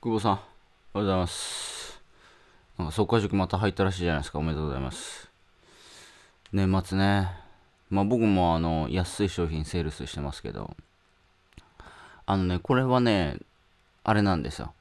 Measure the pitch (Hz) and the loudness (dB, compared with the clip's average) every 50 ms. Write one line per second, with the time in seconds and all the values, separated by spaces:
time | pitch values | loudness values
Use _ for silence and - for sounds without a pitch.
0 | - 120 113 110 101 110 98 98 - - - - _ _ _ _ _ - - 98 | -2 0 -2 2 2 2 0 0 -2 -14 -20 -20 _ _ _ _ _ -6 -4 -2
1 | 104 98 95 92 90 90 - - - - - - - - - - - - - - | 0 2 2 2 0 -2 -4 -6 -10 -8 -8 -10 -10 -10 -12 -12 -14 -14 -16 -18
2 | - _ _ _ - - - _ _ _ _ - _ _ - - 90 78 76 - | -20 _ _ _ -20 -20 -20 _ _ _ _ -20 _ _ -10 -8 -8 -6 0 0
3 | 107 87 - 117 101 101 - 98 95 90 - 92 107 101 95 - 98 95 92 90 | 0 4 4 2 2 2 2 0 0 2 0 0 0 0 2 2 0 0 2 0
4 | 90 87 80 73 71 - - 73 78 80 78 73 78 76 67 65 67 64 - - | 0 0 0 0 -2 -4 -4 -4 -2 -2 -2 -2 -2 -4 -4 -4 -6 -6 -8 -10
5 | - - - - - - _ _ _ _ _ _ _ _ - - - - - - | -12 -14 -14 -16 -18 -20 _ _ _ _ _ _ _ _ -20 -20 -20 -20 -20 -20
6 | - - - - - - _ _ _ - - 101 98 95 95 95 92 - 95 95 | -20 -20 -20 -20 -20 -20 _ _ _ -4 -2 0 2 4 2 2 0 0 0 2
7 | 98 98 101 101 95 92 90 - - - - _ _ _ _ _ _ _ 95 98 | 2 2 2 2 0 -2 -6 -10 -16 -20 -20 _ _ _ _ _ _ _ 0 0
8 | 101 104 120 120 113 107 101 92 90 85 82 82 82 82 82 80 80 58 64 92 | 2 2 2 2 4 4 4 4 4 4 2 2 2 0 0 0 -2 -2 -2 -2
9 | 87 - - - 104 95 - - 87 80 80 78 76 - - 90 82 76 - - | -2 -2 -2 -2 -2 -2 0 -2 -2 -2 -2 -4 -6 -4 -4 -4 -4 -4 -6 -8
10 | - - - 73 73 69 - - - - - 50 50 - - - - _ _ _ | -10 -10 -8 -8 -8 -8 -8 -8 -10 -10 -10 -10 -12 -12 -14 -18 -20 _ _ _
11 | _ _ _ _ _ _ _ _ _ _ _ - - _ _ _ - - - - | _ _ _ _ _ _ _ _ _ _ _ -20 -20 _ _ _ -20 -20 -20 -20
12 | - - - - - - 98 98 92 90 90 87 - - 135 127 131 131 127 127 | -20 -20 -20 -18 -4 -2 0 2 2 2 0 -2 0 2 2 2 4 4 4 4
13 | 123 120 107 98 87 73 - - - _ _ _ _ _ _ _ _ _ _ _ | 4 4 4 4 2 0 -4 -8 -12 _ _ _ _ _ _ _ _ _ _ _
14 | _ - 110 104 104 98 92 85 62 - 73 - 64 - - _ | _ 2 4 4 4 4 4 2 0 -4 -6 -8 -10 -12 -12 _